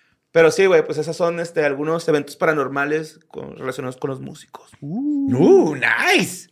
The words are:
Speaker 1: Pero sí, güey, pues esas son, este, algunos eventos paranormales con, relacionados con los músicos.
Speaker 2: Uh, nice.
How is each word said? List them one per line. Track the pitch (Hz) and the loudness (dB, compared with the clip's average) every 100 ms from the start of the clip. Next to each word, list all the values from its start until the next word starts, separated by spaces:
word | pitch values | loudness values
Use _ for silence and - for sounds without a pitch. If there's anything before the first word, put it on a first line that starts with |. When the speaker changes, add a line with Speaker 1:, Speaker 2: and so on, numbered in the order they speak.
| _ _ _ | _ _ _
Speaker 1:
Pero | 165 160 | 4 4
sí, | 160 | 4
güey, | 190 165 | 4 4
pues | 151 151 | 2 -4
esas | 151 | -6
son, | 160 175 170 | -2 -2 -2
este, | 170 165 | -6 -2
algunos | 147 139 156 165 160 | -2 -2 -4 -2 0
eventos | 147 139 - | -2 -2 -4
paranormales | 160 156 135 139 143 156 156 - _ | -2 0 -2 -4 -2 -4 -6 -16 _
con, | - 139 - | -16 -16 -10
relacionados | 131 131 127 131 | -10 -8 -10 -8
con | 139 | -8
los | 131 | -8
músicos. | 135 156 - - _ _ | -12 -18 -20 -20 _ _
Speaker 2:
Uh, | 147 196 294 285 277 254 208 392 196 277 | -10 -6 -4 -4 -2 4 6 6 4 0
nice. | 113 - 339 370 185 - - | -2 0 2 0 0 -8 -16